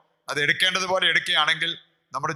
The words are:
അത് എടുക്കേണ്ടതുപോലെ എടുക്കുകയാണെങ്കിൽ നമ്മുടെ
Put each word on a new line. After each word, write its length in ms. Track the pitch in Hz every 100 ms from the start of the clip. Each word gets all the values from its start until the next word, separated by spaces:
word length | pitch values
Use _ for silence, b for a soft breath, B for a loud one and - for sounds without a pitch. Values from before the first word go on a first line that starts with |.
| _ _ -
അത് 120 | 139 147
എടുക്കേണ്ടതുപോലെ 600 | - 185 190 185 185 175
എടുക്കുകയാണെങ്കിൽ 600 | 165 175 170 151 160 165 165 _ _ _
നമ്മുടെ 220 | 131 151